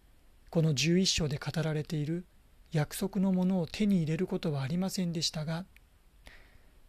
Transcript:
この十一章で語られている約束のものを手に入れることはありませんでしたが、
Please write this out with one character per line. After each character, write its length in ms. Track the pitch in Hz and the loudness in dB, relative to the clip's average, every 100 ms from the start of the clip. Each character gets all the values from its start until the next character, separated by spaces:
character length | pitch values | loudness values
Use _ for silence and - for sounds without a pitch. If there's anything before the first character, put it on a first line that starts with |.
| - - - - - | -20 -20 -20 -20 -4
こ 120 | 170 | 2
の 120 | 160 | 2
十 240 | 131 156 180 | 2 4 4
一 80 | 190 | 4
章 220 | - 151 | 2 0
で 100 | 143 | -2
語 240 | - 160 | -4 -2
ら 120 | 156 | 0
れ 100 | 151 | -2
て 120 | 147 151 | -2 -4
い 100 | 147 | -2
る 180 | 175 - - - - - | -4 -8 -18 -20 -20 -4
約 240 | 151 147 - | -2 -2 -2
束 240 | 190 202 | -4 2
の 120 | 190 | 2
も 120 | 185 | 4
の 160 | 185 190 | 2 2
を 60 | 156 | 0
手 200 | - 208 | 0 2
に 120 | 190 | 2
入 80 | 156 | 2
れ 100 | 165 | 0
る 100 | 185 | -2
こ 120 | 185 | -2
と 140 | 175 | -2
は 100 | 143 | -2
あ 40 | 131 | -2
り 120 | 175 | -2
ま 100 | 190 | -2
せ 140 | - | -2
ん 80 | 175 | -2
で 100 | 165 | -2
し 80 | 151 | -2
た 140 | 160 | -4
が、 220 | 151 165 190 - - _ _ - - - - - - - | -4 -6 -8 -18 -20 _ _ -20 -20 -20 -20 -20 -20 -20